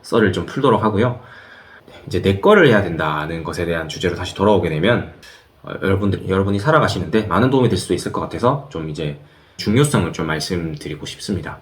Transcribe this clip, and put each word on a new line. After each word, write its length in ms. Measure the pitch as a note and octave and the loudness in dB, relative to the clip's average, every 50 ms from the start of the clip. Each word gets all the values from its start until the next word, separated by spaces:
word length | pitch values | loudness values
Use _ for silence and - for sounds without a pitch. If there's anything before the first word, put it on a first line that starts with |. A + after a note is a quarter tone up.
| _ | _
썰을 300 | - - A#2 A2 G2 F#2+ | 0 2 2 2 4 2
좀 120 | F#2+ E2+ | -2 -6
풀도록 380 | - - C#3 C#3 C3+ A2+ G#2 G#2+ | -6 -6 0 2 2 2 2 2
하고요. 360 | A2 G2+ F#2+ A2+ B2+ B2+ - - - - - - - - - - - - - _ - - - - | 0 0 0 0 0 -2 -6 -12 -20 -20 -20 -20 -20 -20 -20 -20 -20 -20 -20 _ -20 -20 -20 -14
이제 160 | - - F#2 | -6 -6 0
내 180 | F2+ G2 G2 G2+ | 2 2 0 2
거를 280 | - G3 G#3+ G#3 E3+ C#3 | 4 6 6 8 8 6
해야 160 | A2+ G#2 G2 | 6 4 2
된다는 600 | F2+ E2 D#2 D#2+ D#2 D2+ D2+ D2+ D#2 E2 E2 D#2 | 0 -2 -2 -2 -2 -2 -4 -4 -6 -8 -8 -8
것에 220 | D#2+ D#2+ E2 F2 | -8 -4 -4 -4
대한 220 | E2+ E2+ E2 D#2+ D#2 | -2 -2 -4 -4 -8
주제로 280 | - - - F2+ E2+ | -8 -4 -4 -4 -2
다시 200 | E2+ F#2 F#2 - | -2 -8 -10 -4
돌아오게 340 | - F#2+ G#2 G#2+ F#2 F2+ E2+ | 0 2 4 4 4 2 0
되면, 440 | D#2 D2+ E2 G#2+ A#2+ G2 - E2 - - - - - - _ _ _ _ _ | -2 2 2 2 2 2 0 -6 -14 -20 -20 -20 -20 -20 _ _ _ _ _
어, 80 | - - - | -12 -10 -4
여러분들, 480 | - F#2 G2 G2 G2+ G2+ F#2 - - - | 0 2 2 2 2 0 -2 -2 -2 0
여러분이 300 | F#2 F#2+ G2 G2+ G2+ G2+ | 0 2 2 2 0 0
살아가시는데 680 | G2+ D3+ D#3 D#3 A#2 - - G2 F2 E2+ D#2+ A2 G#2+ G2 | 2 4 4 4 4 2 0 -4 -6 0 0 0 0 2
많은 220 | E2+ F#2+ A#2+ C3 | 0 2 2 4
도움이 200 | C3+ C3 B2 A2+ | 4 4 2 2
될 80 | G2 F2+ | 2 0
수도 160 | - - F2+ | 0 -2 -2
있을 180 | E2 - G2+ | -2 -2 -4
것 100 | G2+ G2+ | -6 -6
같아서 460 | E2 D#2 - E2 A2+ B2 C#3+ C#3+ - - | -6 -6 -6 -2 0 0 0 0 -6 -10
좀 180 | - E2+ D#2+ D#2 | -10 -8 -8 -8
이제 300 | D2+ D#2 D#2+ D2 D2 - - - _ _ _ _ _ - | -6 -6 -6 -6 -6 -10 -16 -20 _ _ _ _ _ -8
중요성을 540 | - G#2+ G#2 B2 D3 D3 C#3 A2+ F2+ D#2+ D#2 | -4 0 2 2 2 4 2 0 0 0 -2
좀 120 | - E2 | -4 -4
말씀드리고 800 | D#2 D#2 D#2 D2+ - F#2+ F2 E2 D#2+ D#2 D2 - D2+ D2 - - | -4 -4 -4 -4 -4 -4 -4 -4 -6 -8 -8 -10 -10 -10 -10 -12
싶습니다. 540 | - - - - - G#2 E2+ D2+ D#2+ D2 - | -14 -14 -12 -8 -6 -6 -6 -6 -8 -14 -14